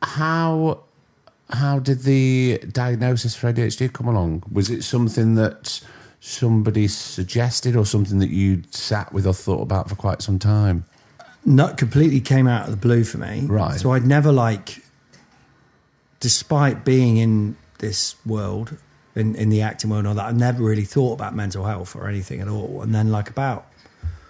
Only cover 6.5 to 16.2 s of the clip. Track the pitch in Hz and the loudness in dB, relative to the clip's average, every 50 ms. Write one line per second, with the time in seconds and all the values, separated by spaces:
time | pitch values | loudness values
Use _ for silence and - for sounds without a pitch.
6.5 | 110 110 107 110 95 107 107 101 - - - - - - 92 90 - 117 120 127 | 2 2 2 2 2 2 0 0 0 -4 -10 -12 -8 -8 -8 -4 -2 -2 -2 0
7.5 | 117 - - 127 120 117 104 101 - 107 101 98 101 95 95 - - 95 98 98 | -2 -2 -2 0 2 2 2 2 2 0 0 2 2 2 2 2 2 2 2 2
8.5 | 95 87 85 - - - - - 107 104 - - - 98 92 95 92 - - 101 | 2 0 -2 -6 -12 -10 -4 -4 -4 -4 -4 -4 -4 -2 0 0 0 0 -2 -2
9.5 | 95 - - - 98 95 - - 98 - - 98 - - - - 98 90 - 104 | -2 -2 -2 -2 -2 -2 -2 -4 -6 -4 -2 -4 -4 -2 -2 -2 -2 0 2 2
10.5 | 107 107 104 98 90 82 85 - _ _ _ _ _ _ - - - _ - - | 4 4 4 2 2 0 -2 -8 _ _ _ _ _ _ -20 -20 -20 _ 2 4
11.5 | 139 131 156 - - - 139 110 - 139 156 160 139 131 - - 135 135 131 127 | 6 6 6 4 2 -2 -2 0 2 2 4 4 2 0 2 2 4 4 4 4
12.5 | 120 110 98 101 107 101 95 120 120 117 113 - - - - - 104 - 139 143 | 2 0 -2 -4 -6 -2 2 2 4 4 2 0 -2 -8 -8 -8 -6 -6 -2 0
13.5 | 101 107 85 - - 90 92 131 127 131 120 131 143 151 147 151 143 131 117 113 | 0 0 0 0 -2 -2 0 2 2 2 4 4 4 4 6 6 4 4 4 2
14.5 | 110 98 - - - - - _ _ _ _ _ _ _ _ _ _ _ _ _ | 0 -2 -6 -12 -18 -18 -20 _ _ _ _ _ _ _ _ _ _ _ _ _
15.5 | _ _ _ _ _ _ _ _ _ _ _ _ _ _ | _ _ _ _ _ _ _ _ _ _ _ _ _ _